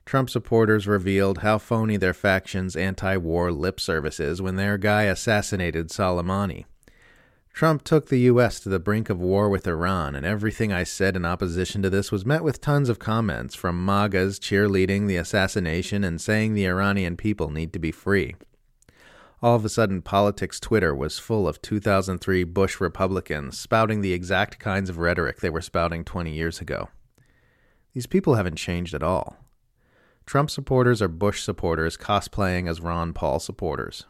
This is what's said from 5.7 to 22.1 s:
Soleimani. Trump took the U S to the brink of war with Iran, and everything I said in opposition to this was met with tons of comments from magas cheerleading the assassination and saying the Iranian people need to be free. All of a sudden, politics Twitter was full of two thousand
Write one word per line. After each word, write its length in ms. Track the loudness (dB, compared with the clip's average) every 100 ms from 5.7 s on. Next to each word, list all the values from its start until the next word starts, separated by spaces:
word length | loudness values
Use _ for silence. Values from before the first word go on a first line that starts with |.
| -2 -4
Soleimani. 760 | -2 0 0 -2 -2 -2 -6 -14 -20 _ _ -20 _ _ _ _
Trump 320 | 0 2 2
took 240 | 2 2 4
the 120 | 4
U 200 | 6 6
S 180 | 4 0
to 100 | -2
the 80 | -2
brink 320 | 0 0 -2
of 100 | -2
war 300 | 2 2 4
with 160 | 2 0
Iran, 480 | -2 0 0 -2
and 100 | -4
everything 480 | -4 -2 -2 -2 -2
I 120 | 0
said 300 | -2 0 0
in 120 | 0 -2
opposition 560 | -2 -2 -2 -2 -2
to 80 | 0
this 200 | 0 0
was 140 | -2
met 180 | 0 0
with 200 | 0 -2
tons 260 | 0 2 2
of 100 | 0
comments 560 | -2 0 0 -2 -6
from 300 | -6 -4 0
magas 560 | 2 2 2 2 0 -2
cheerleading 680 | -2 0 2 2 2 2 0
the 100 | 0
assassination 840 | 0 0 0 0 -2 -2 -2 -2
and 160 | -2 -2
saying 360 | 0 0 2
the 120 | 2 2
Iranian 480 | 2 2 0 -2
people 360 | -2 -4 -2 -4
need 240 | -4 -6
to 40 | -4
be 140 | -6
free. 420 | -4 0 0 0 -6 -20 _ _ _ _ _ -20 -20 -20 _
All 140 | 4 4
of 80 | 2
a 20 |
sudden, 320 | 2 2 0
politics 580 | 0 4 4 2 -6 -8
Twitter 360 | 0 2 4
was 240 | 0 -4 -6
full 280 | -2 0 0
of 140 | -2
two 200 | -4 -2
thousand 400 | 2 2 2